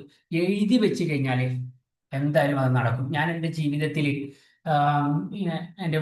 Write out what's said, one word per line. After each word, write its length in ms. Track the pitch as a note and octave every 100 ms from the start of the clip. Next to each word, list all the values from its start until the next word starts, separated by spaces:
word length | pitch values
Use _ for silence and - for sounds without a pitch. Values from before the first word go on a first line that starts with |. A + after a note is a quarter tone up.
| - _ - E3
എഴുതി 340 | F3+ G3+ G#3 B3
വെച്ച് 200 | G#3 - D#3
കഴിഞ്ഞാൽ 320 | C#3+ C3 B2+ B2+ B2+ - - _ _ - C3+
എന്തായാലും 400 | D3 D3+ C#3+ C3+
അത് 80 | C3 B2+
നടക്കും. 280 | A2+ B2 B2 D3
ഞാൻ 100 | E3
എൻ്റെ 160 | E3 D#3+ D#3
ജീവിതത്തിൽ, 480 | D3 D3 D#3 D#3+ C#3+ C#3 - - _ _ E3
ആം, 400 | D3 C#3+ C#3+ C#3+ D#3 F#3+ G3+
ഇങ്ങനെ 200 | E3+ D#3+ - -
എൻ്റെ 140 | E3+ D#3